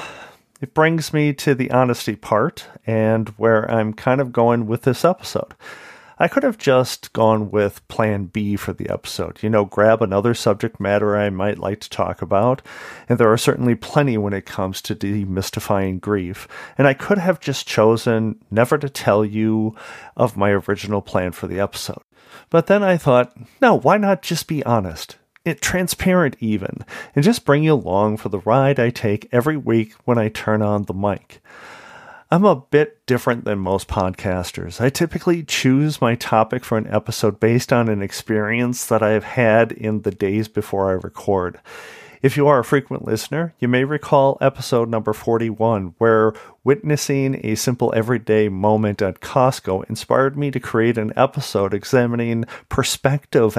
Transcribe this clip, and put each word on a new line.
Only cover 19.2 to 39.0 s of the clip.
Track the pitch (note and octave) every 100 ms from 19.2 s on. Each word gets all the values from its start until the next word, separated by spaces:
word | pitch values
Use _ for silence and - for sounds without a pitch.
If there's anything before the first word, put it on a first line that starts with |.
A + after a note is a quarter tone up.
| G#2+
you | G#2+ A2 A2 G#2+ G#2+ - - - -
of | A#2+ G2+
my | G2+
original | G2+ - G2 G2+ G#2
plan | - G2 F#2
for | F2 F2+
the | F2+
episode. | G2 - - - _ _ _ - -
But | E3 E3
then | G3+
I | G3 F3
thought, | - B2 B2 - - -
no, | B3+
why | D#3+ C3 G3+
not | G3 F#3+
just | - E3+ -
be | D#3
honest? | A#2 A#2 F#2 D#2+ - - _ _
It, | - D3+
transparent | - F#3 F3+ - F#3 F3+ D3+ -
even, | A2+ G#2 F#2+ - - - - -
and |
just | D#3 A#3+ -
bring | C#3+
you | D#3
along | D3 E2 F#2+ G#2+ G#2+
for | G#2+
the | G2
ride | G#2 B2 C3+ C3+
I | A#2+
take | A#2+ A2 G#2+ -
every | B2 B2+ D#3
week | A#2 A2+ A2 _ -
when | A#2+
I | A2
turn | - - G#2+
on | G#2 G#2
the | G2+
mic. | F#2+ G2+ F#2+ _ - _ - - - - - - - -
I'm | E3 G3+
a | D3+
bit | - C#3+ D3+ _ -
different | B2 C3+ A#2+
than | - G2+
most | F#2 G2 -
podcasters. | - F#2+ F#2 G2+ F#2 F2 - F2 F2+
I | A#2+
typically | - E3+ F3 - E3+
choose | D#3 - C3 C3 D3+ D3
my | A#2+ A#2
topic | - A2 A2 B2+
for | - A2
an | G#2
episode | G2+ - - G#2+ G#2
based | A2 A#2+ -
on | B2 A2+
an | G#2
experience | G2 - - A2 G#2 A#2 B2 B2 -
that | A2+